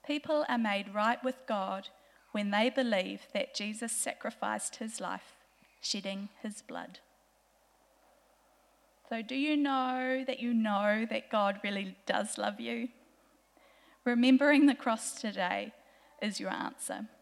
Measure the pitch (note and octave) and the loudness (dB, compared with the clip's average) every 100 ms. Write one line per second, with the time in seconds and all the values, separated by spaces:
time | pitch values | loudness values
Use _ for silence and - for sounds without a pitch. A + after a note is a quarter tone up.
0 | - D4 D4+ D4+ - A#3+ A3 G3+ G3 G#3 | -4 -4 0 0 2 0 0 0 -2 0
1 | G#3+ A#3 B3+ B3+ - G#3 F#3+ F#3+ - - | 2 2 -4 -6 -4 -4 -2 -6 -10 -20
2 | _ _ _ G#3+ G3+ G#3 A#3+ B3+ B3 G3 | _ _ _ -4 0 2 2 2 2 0
3 | F#3+ G3+ - G3+ - - G#3 G#3+ A#3 - | 0 -8 -6 -4 -4 -4 -8 -6 -6 -4
4 | - - A3+ - G#3 G#3+ - - A3 - | -4 -6 -10 -6 -4 -4 -6 -8 -10 -8
5 | F3+ F#3+ - - _ _ _ _ - G3+ | -6 -8 -12 -20 _ _ _ _ -6 -4
6 | F#3+ G3 G3+ - G#3+ G#3 - - - F#3+ | -6 -8 -10 -10 -12 -12 -12 -12 -12 -18
7 | _ _ _ _ _ _ _ _ _ _ | _ _ _ _ _ _ _ _ _ _
8 | _ _ _ _ _ _ _ _ _ _ | _ _ _ _ _ _ _ _ _ _
9 | - A3+ A3+ C4 D4+ D4 C#4+ C4+ B3+ B3+ | -8 -8 -4 -2 2 2 2 2 0 0
10 | B3+ C4 C4 - A#3+ A#3 A3 G3+ G#3 G#3+ | 0 -2 -2 -4 0 2 2 4 4 2
11 | A3+ A3 - G#3+ G3+ G3+ G3+ G3 F#3+ F#3 | 0 -4 0 2 2 0 -4 -4 -6 -8
12 | - - G#3 - - G#3 - A#3 A#3+ - | -2 -2 -2 -2 -4 -4 -6 -6 -6 -10
13 | _ _ _ _ _ _ _ _ _ _ | _ _ _ _ _ _ _ _ _ _
14 | - A#3+ B3 C4 C#4+ D4 C#4+ B3 B3 A3+ | 0 4 6 8 8 8 8 6 0 -2
15 | - - G#3+ G3 F#3 G3 G#3 - - _ | -4 -6 -6 -2 0 0 -4 -12 -20 _
16 | - - G#3 F#3+ F#3+ - - - - G3 | -20 -6 -6 -4 -6 -4 -6 -6 -8 -8
17 | A3 - | -10 -16